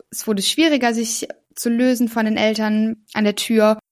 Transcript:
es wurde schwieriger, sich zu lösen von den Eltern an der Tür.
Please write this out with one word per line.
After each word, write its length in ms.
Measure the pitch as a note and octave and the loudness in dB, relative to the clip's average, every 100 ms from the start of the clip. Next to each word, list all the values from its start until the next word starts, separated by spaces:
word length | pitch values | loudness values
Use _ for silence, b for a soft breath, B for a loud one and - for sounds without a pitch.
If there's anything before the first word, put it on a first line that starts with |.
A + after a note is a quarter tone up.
| _ | _
es 180 | - - | -12 -4
wurde 140 | G3+ | -2
schwieriger, 520 | G3 - D#4+ C#4+ A#3+ | -2 2 2 2 0
sich 320 | A#3 A3+ - - - _ - | -2 -4 -6 -8 -14 _ -6
zu 120 | A#3+ | -2
lösen 400 | A#3 B3+ B3 A#3+ | 2 2 2 0
von 160 | A#3 | 0
den 120 | A3 G#3+ | -2 0
Eltern 640 | G#3+ A3 G#3+ G#3+ A3 A3+ _ | 0 0 0 0 0 -4 _
an 100 | - | -2
der 100 | G#3 | 0
Tür. 460 | G3+ - A3+ G#3+ G#3+ _ | 0 0 4 4 2 _